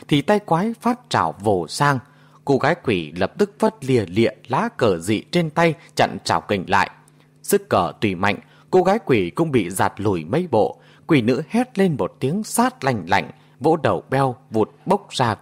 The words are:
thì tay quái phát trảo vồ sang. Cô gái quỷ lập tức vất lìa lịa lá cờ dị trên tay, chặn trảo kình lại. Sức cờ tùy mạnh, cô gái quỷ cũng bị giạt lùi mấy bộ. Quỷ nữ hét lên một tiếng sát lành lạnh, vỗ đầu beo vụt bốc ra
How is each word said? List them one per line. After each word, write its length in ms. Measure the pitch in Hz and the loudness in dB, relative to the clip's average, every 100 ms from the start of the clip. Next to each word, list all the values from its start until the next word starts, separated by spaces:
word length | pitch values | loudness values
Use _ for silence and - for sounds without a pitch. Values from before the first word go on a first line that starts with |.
| - | -2
thì 140 | 147 | 0
tay 180 | 143 208 | 2 0
quái 340 | - 165 214 226 | 0 -2 -2 -4
phát 180 | 233 247 - | -4 -4 -2
trảo 260 | 110 85 76 | -2 -2 -2
vồ 280 | 104 95 78 | 0 0 -2
sang. 320 | - 143 135 - _ - _ - | -2 0 0 -4 _ -20 _ -2
Cô 120 | 127 | 0
gái 180 | 135 175 | 2 0
quỷ 280 | - 95 78 | -2 -4 -4
lập 220 | 85 92 - | -4 -4 -2
tức 180 | 202 - | -2 0
vất 260 | 220 - 135 | -2 -2 0
lìa 200 | 127 92 | 0 0
lịa 260 | 95 113 - - | 0 0 0 -6
lá 220 | 135 226 - | -4 -4 0
cờ 200 | 120 85 | 0 0
dị 220 | 85 107 - | -2 -4 -2
trên 180 | 175 160 | -2 -2
tay, 240 | 165 170 151 - - | 0 0 0 -6 0
chặn 220 | 120 - | 0 0
trảo 180 | - 104 | -2 -2
kình 280 | - 101 85 | 0 -4 0
lại. 200 | 98 90 - _ _ _ _ | 0 0 -4 _ _ _ _
Sức 260 | - 202 - | -2 -2 0
cờ 240 | 104 85 - | 0 0 -2
tùy 140 | 107 90 | -4 -2
mạnh, 240 | 101 101 - _ _ | -2 -2 -8 _ _
cô 120 | 185 | 2
gái 160 | 180 220 - | 2 0 0
quỷ 240 | 123 87 | 0 0
cũng 220 | - 165 | -2 0
bị 180 | 127 85 | 0 0
giạt 240 | 98 101 - | 0 -2 -2
lùi 280 | 101 92 78 | -2 -2 -2
mấy 220 | 135 180 | -4 0
bộ. 260 | 113 92 - - - - | 0 0 -2 -20 -12 0
Quỷ 140 | 151 | 2
nữ 220 | 110 131 160 | 2 0 -2
hét 280 | 226 247 - | -4 -2 0
lên 180 | 190 131 | 0 0
một 180 | 90 - | -4 -4
tiếng 240 | 127 190 | -4 -4
sát 400 | 214 - 254 247 | -4 -2 -2 -2
lành 220 | 135 113 82 | -4 -4 0
lạnh, 240 | 98 73 - _ - | -2 -2 -10 _ -4
vỗ 180 | 131 175 | 0 2
đầu 200 | 127 87 - | 2 -2 -2
beo 260 | 131 135 120 - | -2 0 -4 -6
vụt 200 | 110 104 - - | -2 -2 -2 -2
bốc 220 | 196 - | -2 -2
ra 240 | - 120 104 | -2 -2 -2